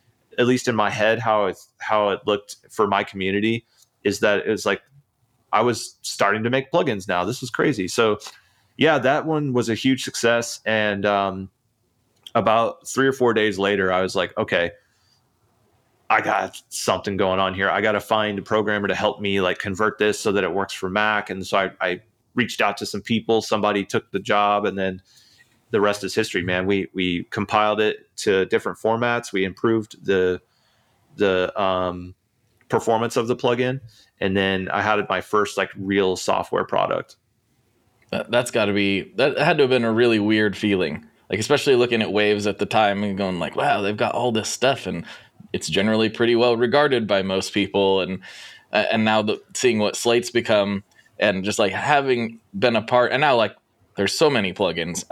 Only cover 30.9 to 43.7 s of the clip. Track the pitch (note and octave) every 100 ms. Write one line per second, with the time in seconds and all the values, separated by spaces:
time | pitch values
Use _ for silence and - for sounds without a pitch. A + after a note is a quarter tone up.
30.9 | _ _ - G2+ F#2 F#2 - G2 F#2 F2+
31.9 | F2+ F2+ - _ _ _ _ - A#2 A#2
32.9 | A2+ A#2 B2+ A#2 B2 B2 B2 B2+ C3+ -
33.9 | - _ - G2 G2 G2 F#2+ F#2 G2+ G#2
34.9 | G#2 - F#2 - G#2+ G2+ - F#2+ G2+ F#2+
35.9 | G2 F#2+ F2+ - F#2+ F#2 F#2+ F#2 - -
36.9 | - - - _ _ _ _ _ _ _
37.9 | _ - A#2+ A2 A#2 B2+ A#2+ G#2 G2+ G2
38.9 | G2 - - C#3 - D#3 D#3+ C3 B2+ A#2
39.9 | A2+ B2 A2 G#2 G#2+ G#2+ F#2 G#2+ G2 E2
40.9 | - - _ - F#2+ G#2+ D3 - B2 A#2+
41.9 | A#2 F#2+ G2+ G#2 G#2 G#2 G2 G2 A2 G#2
42.9 | G2+ G#2 F#2+ G2 F2+ D#2+ - C#3+